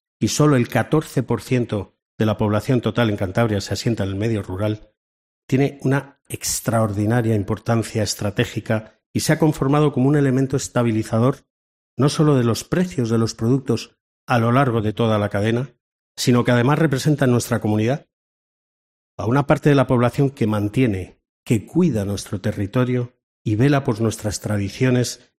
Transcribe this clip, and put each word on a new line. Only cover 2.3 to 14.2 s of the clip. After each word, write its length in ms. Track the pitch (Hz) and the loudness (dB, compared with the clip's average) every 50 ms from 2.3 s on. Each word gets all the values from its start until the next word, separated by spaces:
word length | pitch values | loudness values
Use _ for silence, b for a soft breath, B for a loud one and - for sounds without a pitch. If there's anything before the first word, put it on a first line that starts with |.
| 104 | 0
población 440 | - 110 104 104 107 - - 135 120 | 0 0 0 0 0 0 0 0 0
total 300 | - 113 104 - 120 110 | 0 -2 0 0 0 0
en 60 | 104 | 0
Cantabria 440 | 98 101 92 90 - 120 113 107 98 | -2 -4 -4 0 0 0 0 0 -2
se 140 | - - 101 | -4 -4 -6
asienta 300 | - - 123 113 - 101 | -4 -4 -2 -2 -2 -4
en 60 | 95 | -4
el 60 | 98 | -4
medio 260 | 95 107 117 113 104 98 | -4 -2 -2 -2 -4 -4
rural, 500 | - 92 92 104 107 107 - - - _ _ _ _ _ _ _ _ _ _ _ - | -6 -6 -4 -2 -4 -4 -4 -8 -18 _ _ _ _ _ _ _ _ _ _ _ -2
tiene 300 | 135 127 139 135 135 - - | 0 2 2 0 -2 -4 -2
una 380 | 131 135 143 135 - - _ _ - | -2 -2 -2 -2 -6 -14 _ _ -14
extraordinaria 1040 | - - - - - - - - 110 113 110 107 101 101 104 104 117 123 113 113 113 | -12 -10 -8 -6 -6 -6 -4 -2 0 0 0 0 0 -2 0 0 0 0 0 0 0
importancia 680 | 104 95 - 113 - - - 117 113 107 - - 110 104 | 0 0 -2 -4 -4 -2 -2 0 0 0 -2 -4 -4 -4
estratégica 1000 | 95 - - 107 101 98 - 120 - - - - - 110 110 110 - _ _ _ _ - | -4 -4 -6 -6 -4 -2 -2 -2 -2 -4 -8 -4 -2 -2 -2 -4 -6 _ _ _ _ -6
y 80 | - | -4
se 120 | - - 156 | 0 0 0
ha 60 | 147 | 2
conformado 540 | 165 156 156 - 139 135 139 147 151 147 139 | 2 2 2 0 0 0 2 2 2 2 2
como 160 | - 127 139 | 2 2 2
un 80 | 151 | 2
elemento 400 | 147 139 135 127 131 135 131 139 | 2 2 2 2 0 0 0 -2
estabilizador 880 | 131 - - - 120 120 120 110 110 107 - - 113 117 131 139 - _ _ _ _ _ _ _ _ _ _ _ | -4 -4 -2 -2 0 0 0 0 -2 -2 -2 0 2 2 2 0 -2 _ _ _ _ _ _ _ _ _ _ _
no 120 | - 123 147 | 0 0 0
solo 280 | - - 156 151 147 | 2 2 2 4 4
de 80 | 131 120 | 4 2
los 200 | 117 110 - - | 2 0 -2 -4
precios 440 | - - 175 185 180 - - 120 110 | -4 -2 -2 -2 -2 -2 -4 -2 0
de 100 | 113 113 | 0 0
los 160 | 113 110 - | 0 0 -2
productos 640 | - 113 113 127 135 131 - 117 113 - - _ _ _ _ _ _ | -2 0 0 0 0 0 -2 -2 -2 -4 -8 _ _ _ _ _ _